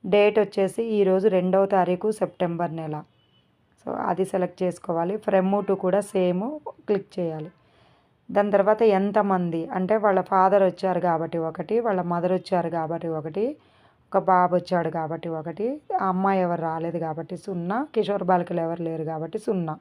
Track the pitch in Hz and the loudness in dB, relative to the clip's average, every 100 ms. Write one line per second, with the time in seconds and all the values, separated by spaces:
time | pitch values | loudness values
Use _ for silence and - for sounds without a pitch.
0 | 185 208 208 214 202 202 190 - 226 214 | 2 4 6 4 0 0 -2 -2 -2 2
1 | 190 190 208 190 180 190 196 196 175 180 | 4 4 4 2 2 2 4 2 2 0
2 | 214 214 180 - 180 170 175 160 160 151 | -2 -2 -4 -2 -4 -2 -4 -6 -8 -8
3 | - _ _ _ _ _ _ _ - - | -10 _ _ _ _ _ _ _ -8 -4
4 | 202 175 185 190 180 180 180 170 - 165 | -2 -2 0 -2 -2 -2 -4 -4 -4 -2
5 | 170 214 214 196 185 202 190 190 185 190 | -2 -2 2 2 2 0 0 -2 0 0
6 | 202 190 180 180 226 302 - - - 202 | 0 0 2 0 -4 -8 -14 -16 -2 -2
7 | 196 - 170 156 156 _ _ _ _ _ | -2 -6 -6 -6 -12 _ _ _ _ _
8 | _ _ - - 208 202 196 214 226 196 | _ _ -4 0 2 4 4 4 4 4
9 | 196 208 202 185 175 165 165 185 185 220 | 2 2 2 2 0 -2 -4 -4 0 2
10 | 208 190 180 190 185 202 190 180 190 180 | 4 2 2 4 4 6 4 2 -2 0
11 | 180 160 165 170 160 160 160 220 226 190 | 0 0 -2 -4 -4 -6 -2 -2 0 0
12 | 175 175 175 185 180 180 165 170 160 165 | 0 0 0 -2 0 -2 0 -4 -4 -4
13 | 165 160 151 160 233 302 _ _ _ _ | -4 -6 -6 -4 -4 -6 _ _ _ _
14 | _ 196 185 185 180 180 180 180 165 165 | _ 0 4 4 4 2 0 -2 -2 -4
15 | 156 160 170 160 170 160 220 294 _ 370 | -6 -6 -6 -8 -8 -6 -6 -6 _ -2
16 | 190 180 190 190 180 170 165 160 165 165 | 0 0 2 2 0 -2 -4 -4 -4 -4
17 | 160 156 160 180 - 180 170 220 294 226 | -6 -6 -8 -10 -8 -6 -4 -4 -2 -2
18 | 196 202 180 180 175 175 165 170 165 160 | -2 -2 2 2 2 -4 -4 -4 -6 -6
19 | 160 160 160 220 220 196 160 156 | -6 -6 -8 -6 -4 -2 -2 -8